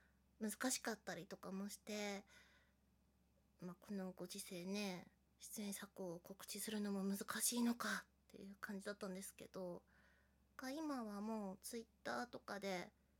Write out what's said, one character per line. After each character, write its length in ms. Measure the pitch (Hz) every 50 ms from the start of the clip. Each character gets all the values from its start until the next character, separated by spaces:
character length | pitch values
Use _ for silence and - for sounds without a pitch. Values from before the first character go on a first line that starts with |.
| - - - - - - - -
難 300 | 214 214 - - - 262
し 80 | - -
か 100 | - 233
っ 60 | 220 -
た 120 | - 190 175
り 100 | 170 185
と 120 | - 190
か 140 | - - 180
も 160 | 190 190 202 208
し 80 | - -
て、 460 | - - 208 208 208 202 202 196 - - - - - - - - - - _ _ _ _ - _ _ - _ _ _ _ - - _ - - -
ま 100 | 170 180
あ、 40 | 175 -
こ 140 | - - 208
の 180 | 196 185 185
ご 140 | 185 - 180
時 140 | 180 - 202
世 240 | - - 196 170 175
ね、 420 | 190 196 208 208 190 180 170 - - - _ _ _ _ -
出 220 | - - - 220
演 100 | 208 202
作 300 | 196 - 202 - - -
を 180 | 190 175 165 175
告 240 | - - 190 - -
知 140 | - - 202
す 100 | - 220
る 100 | 214 208
の 120 | 208 202
も 100 | 196 196
難 160 | 190 196 196 196 - - - 220
し 160 | - - 240
い 60 | 240
の 120 | 240 240 233
か 140 | - 226 208
っ 160 | 202 - - - - _ - -
て 120 | - -
い 20 | 196
う 120 | 196 202 -
感 180 | - - 202 190
じ 60 | 190
だ 80 | 208
っ 20 | 208
た 120 | - 214
ん 80 | 185 185
で 80 | 190
す 120 | 196 - -
け 120 | - - -
ど、 340 | - 190 185 180 175 185 - - - - - - - - - - - _ - - - -
が、 100 | 262 262
今 340 | 269 320 320 302 277 247 226
は 160 | 208 202 202
も 320 | 208 220 226 220 202 190 190
う 40 | -
Twitter 640 | - - 240 233 226 - - - - - 240 240 247
と 120 | 247 - -
か 220 | - - 208 196
で、 280 | 190 196 185 175 - - - _ _ _ -